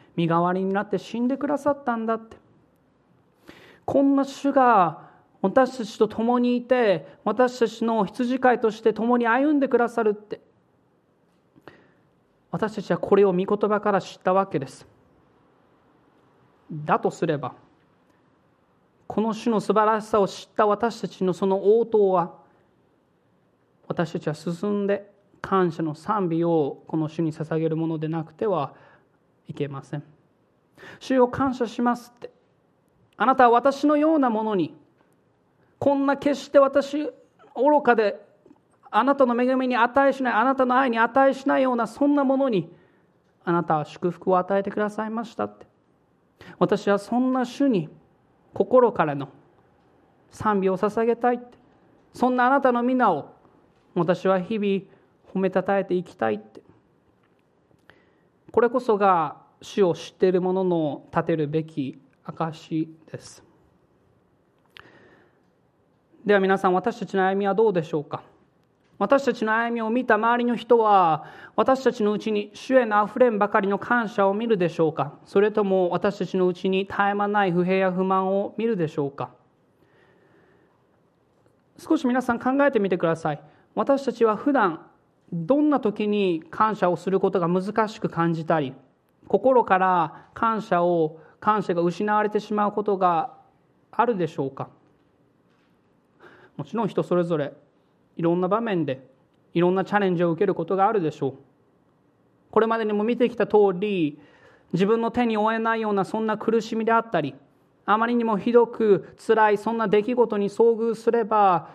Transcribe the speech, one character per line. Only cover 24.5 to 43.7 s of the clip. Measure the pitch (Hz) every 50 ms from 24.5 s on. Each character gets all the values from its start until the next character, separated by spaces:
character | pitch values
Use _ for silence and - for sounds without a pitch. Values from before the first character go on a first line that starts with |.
| 170 170 - 208 202 202 202
ん |
で | 196 202 202 - - _ _ _ _ _ _
感 | - - 196 190 185 175
謝 | 156 - 165
の | 160 147
賛 | - - - 214 214 190 170
美 | 165 165 170
を | 170 170 160 147 135 - - - -
こ | -
の | 160 160 147
主 | - - 165
に | 156
捧 | 151 - 156 151 165 160
げ | 160 160
る | 160
も | 160 165
の | 160 165 156
で | 156 156
な | 160 165 151
く | - -
て | - - 220
は | 185 160 139 131 - - - - - _ _ _ _ _ _ _ _ _ _
い | - 156
け | - 147 135
ま | 139 139 143
せ | - -
ん。 | 147 147 - _ _ _ _ _ _ _ _ _ _ _ _ _ - - - - -
「主 | - - 262 262
を | 247 247
感 | 247 - 277 277 247
謝 | - 247 214
し | - - 240
ま | 247 240
す」 | 233 - - -
っ | _
て、 | - - - _ _ _ _ _ _ _ _ _ _ _ _ _ _ _ _
あ | - 202
な | 240 240
た | 254 254
は | 240
私 | 233 233 240 277 - - -
の | 294 302
よ | 294 294 311 320
う | 311
な | 269 247
も | 220 214 220
の | 220 214
に、 | 190 160 123 - - _ _ _ _ _ _ _ _ _ _ _ _ _ _ _ _ _ _ _ _
こ | - 277 285
ん | 277 277
な | 277 277
決 | 277 285 285 285 240
し | - -
て | - 285
私 | 277 269 269 285 277 - - 294 294 - - - _ _ _ _ - - _
愚 | 247 240 294 302 285 -
か | 247 240
で、 | 226 220 202 - - - - _ _ _ _ - _ _ _ _ _ _ -
あ | - 208 208
な | 269 277
た | 277 269
の | 247 240 233
恵 | 247 254 262
み | 254 262 254
に | 247
値 | 220 226 247 240 277 277 277 269
し | 269 269
な | 247
い、 | 220
あ | 208 226
な | 262 269
た | 262 254
の | 247 247
愛 | 254 277 262
に | 226 226
値 | 226 240 240 269 269 269 262
し | 269 -
な | 269 285 277
い | 262
よ | 262 247
う |
な、 | 233 226
そ | 208 - - 285
ん | 285 294
な | 285 277
も | 262 269 262
の | 277 262
に | 226 185 156 - - - _ _ _ _ _ _ _ _ _ _ _ _ _
あ | 185 170
な | 175 170
た | 170